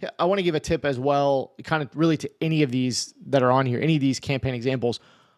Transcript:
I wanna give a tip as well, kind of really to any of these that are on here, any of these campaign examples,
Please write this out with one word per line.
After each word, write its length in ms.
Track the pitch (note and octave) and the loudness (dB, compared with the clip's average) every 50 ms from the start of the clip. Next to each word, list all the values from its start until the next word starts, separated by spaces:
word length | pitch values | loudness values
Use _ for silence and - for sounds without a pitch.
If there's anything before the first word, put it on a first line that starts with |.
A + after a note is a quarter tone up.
| - - - - | -12 -10 -4 -2
I 80 | E3+ | 0
wanna 160 | F3 G3 G3+ | 0 0 0
give 140 | F3+ F3 D#3 | 0 0 0
a 40 | D#3 | -2
tip 240 | - - E3 D3+ - | -2 -2 -2 -2 0
as 140 | C#3+ C3+ B2 | -2 -2 -2
well, 560 | C3 C#3+ C#3 C#3+ C#3+ C#3 C#3 C3 A#2+ - _ - - | 0 0 2 2 2 2 0 0 -2 -6 _ -12 -6
kind 200 | - D#3+ D#3 C#3+ | -4 -2 -2 -2
of 120 | A#2 - | -4 -2
really 220 | C#3+ E3 E3 D#3 - | 0 2 2 2 0
to 140 | - - - - | -4 -8 -8 -4
any 220 | D#3+ D#3+ D#3+ D3+ D3+ | -4 0 2 2 2
of 80 | B2+ | 2
these 420 | A#2+ C3 B2+ B2+ A2+ - - - - - - B2+ | 2 0 0 -2 -2 -4 -6 -8 -12 -18 -6 0
that 160 | C3 C3+ B2+ | 2 4 4
are 80 | B2 | 6
on 160 | B2+ C3+ C3+ B2+ | 4 4 2 2
here, 120 | A#2+ A2 | 0 0
any 160 | B2 D#3 D#3+ | 0 2 2
of 60 | D3 | 2
these 180 | C3 C3+ B2+ - | 2 0 0 -2
campaign 360 | - - C#3 B2+ - C3+ B2+ | -2 -4 -4 -2 -2 -4 -4
examples, 440 | A#2+ A2+ C3 C3 B2+ A#2 A#2+ A2 - _ - _ _ _ _ _ | -4 -2 -2 -2 0 0 -2 -2 -4 _ -18 _ _ _ _ _